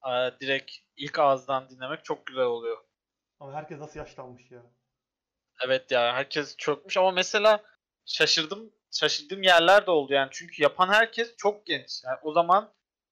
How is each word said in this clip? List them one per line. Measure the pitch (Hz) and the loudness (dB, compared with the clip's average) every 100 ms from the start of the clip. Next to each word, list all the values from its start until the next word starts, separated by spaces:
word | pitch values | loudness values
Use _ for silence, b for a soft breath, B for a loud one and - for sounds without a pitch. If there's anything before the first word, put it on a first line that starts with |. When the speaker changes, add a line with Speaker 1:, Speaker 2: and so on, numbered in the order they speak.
| 131 | -4
Speaker 1:
e, | 123 127 - | -2 -2 -4
direkt | 135 135 - - _ - | -4 -4 -6 -18 _ -14
ilk | 139 160 | -6 0
ağızdan | 143 135 127 131 131 | 2 2 -2 -6 -6
dinlemek | 127 131 156 - | -12 -10 -10 -8
çok | 147 - | -10 -8
güzel | 131 | -2
oluyor. | 123 117 117 113 _ _ _ _ _ _ | -2 -2 -6 -10 _ _ _ _ _ _
Speaker 2:
Ama | 139 | -16
herkes | 147 151 147 | -14 -14 -16
nasıl | 147 151 | -16 -16
yaşlanmış | 143 - 127 120 _ | -16 -18 -20 -20 _
ya. | 123 120 _ _ _ _ _ _ _ _ - 127 | -20 _ _ _ _ _ _ _ _ _ -8 -2
Speaker 1:
Evet | 131 - | -2 0
ya, | 127 120 | 0 0
herkes | 127 135 156 139 - | -2 -4 -6 -6 -6
çökmüş | - 139 - 196 | -6 -6 -4 0
ama | 185 | 2
mesela | 180 180 214 214 208 b _ _ _ - | 0 -2 2 4 2 b _ _ _ -10
şaşırdım, | - 156 165 156 202 220 _ _ | -2 0 0 -2 -10 -14 _ _
şaşırdığım | - 151 - - 196 | -4 -2 -2 -8 0
yerler | 190 170 170 202 202 | 4 6 8 6 6
de | |
oldu | 160 135 | 0 2
yani. | 139 135 | 0 0
Çünkü | - 170 - | -6 -16 0
yapan | 143 - 185 | 0 2 2
herkes | 208 226 226 233 - | 4 2 -2 -8 -4
çok | 202 208 - | -4 -4 -6
genç. | 139 123 - 127 | -8 -8 -12 -8
Yani | 131 | -8
o | 156 | -2
zaman | 160 170 190 214 _ _ _ _ | 0 4 2 0 _ _ _ _